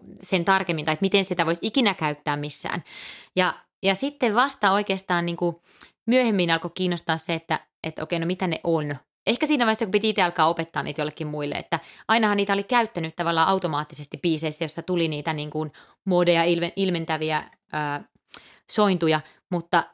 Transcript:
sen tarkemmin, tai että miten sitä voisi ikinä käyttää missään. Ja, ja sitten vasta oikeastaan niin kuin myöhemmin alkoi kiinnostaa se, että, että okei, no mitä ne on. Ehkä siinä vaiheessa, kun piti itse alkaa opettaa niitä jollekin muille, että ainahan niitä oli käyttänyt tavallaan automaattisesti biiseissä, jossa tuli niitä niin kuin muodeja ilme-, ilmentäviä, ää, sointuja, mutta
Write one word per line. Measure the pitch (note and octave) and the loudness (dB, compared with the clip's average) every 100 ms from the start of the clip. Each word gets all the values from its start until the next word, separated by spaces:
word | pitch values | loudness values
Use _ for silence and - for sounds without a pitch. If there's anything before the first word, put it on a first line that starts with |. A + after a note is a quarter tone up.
| - - | -10 -14
sen | - F#3 E3+ | -2 -2 2
tarkemmin, | F#3+ F#3 D#3+ D3 | 0 0 -4 -2
tai | |
että | D#3 | 0
miten | F#3+ G3 F#3+ | 2 2 2
sitä | F3 D#3+ | 0 0
voisi | E3 A3 | 0 0
ikinä | C4+ A3+ | 2 4
käyttää | F#3 D#3 D3 - D3 | 2 -2 -4 -4 -4
missään. | D3 - - - - - - - - - | -4 -8 -6 -8 -10 -18 -18 -18 -8 0
Ja, | F3+ - _ _ | 0 -2 _ _
ja | F#3+ F#3+ | 0 0
sitten | C#4+ D4 A#3+ G#3 | -2 0 0 2
vasta | C#4 - G3+ | 0 2 2
oikeastaan | G3+ G3+ F#3+ - F3 E3+ | 2 0 -4 -2 -2 -2
niin | E3+ | -2
kuin | F3 E3 _ - - _ - | -4 -4 _ -20 -20 _ 2
myöhemmin | B3+ B3 G3+ F3 | 4 4 2 2
alkoi | E3 E3+ | 2 -2
kiinnostaa | - F3+ F3 - D#3+ | -2 -2 -2 -2 -2
se, | - | 0
että, | E3 - D#3 _ _ | -6 -2 -6 _ _
että | D#3+ - | -10 -8
okei, | D#3 E3+ | -6 -4
no | E3 | -2
mitä | F#3 F3+ | -2 -2
ne | E3+ | -4
on. | - D#3+ D3+ C#3 _ _ - | -2 -2 -2 -8 _ _ -4
Ehkä | A#3 D4 | 0 2
siinä | D4 A#3 | 2 2
vaiheessa, | A3 G#3 | 0 0
kun | |
piti | G3+ A3 | 0 2
itse | G#3 | 2
alkaa | F3 F3 D#3+ | 0 2 2
opettaa | E3+ E3 D3+ | 2 -4 -6
niitä | C#3+ D3+ | -6 -4
jollekin | D3+ - D3+ | -6 -4 -8
muille, | D3+ D3 C#3+ | -6 -6 -6
että | - E3 - - - | -4 -6 -6 -14 0
ainahan | A3+ G#3+ G3+ | 2 2 2
niitä | G3+ | 0
oli | G3+ | 0
käyttänyt | G3+ A#3+ A3+ - D#3+ - | 0 0 0 -2 -6 -4
tavallaan | E3 E3 E3 | -2 2 2
automaattisesti | F#3+ E3+ D3 D3+ - D3 D3 | 2 0 -4 -6 -10 -12 -4
biiseissä, | F3 D#3 D#3 D3+ D#3 | 0 0 -2 -4 -6
jossa | - | -6
tuli | D#3 F3+ E3 | -4 0 0
niitä | D3+ D3+ | -2 -4
niin | D3+ D3+ | -4 -4
kuin | D#3 D#3 - - _ - | -6 -6 -8 -20 _ 0
muodeja | F3+ F3 E3+ | 2 4 4
ilme-, | E3+ E3+ E3 - | 4 2 0 0
ilmentäviä, | F#3+ F3 D#3+ D#3 D#3 D3+ D3+ _ _ | 0 0 -2 -2 0 -2 -6 _ _
ää, | D3+ D3 C#3+ - _ _ - - - - | -6 -4 -6 -10 _ _ -16 -16 -20 -8
sointuja, | - G3+ F3+ E3 D#3 - _ - | 2 2 4 4 2 -2 _ -6
mutta | F3 - F3 - | -6 0 0 0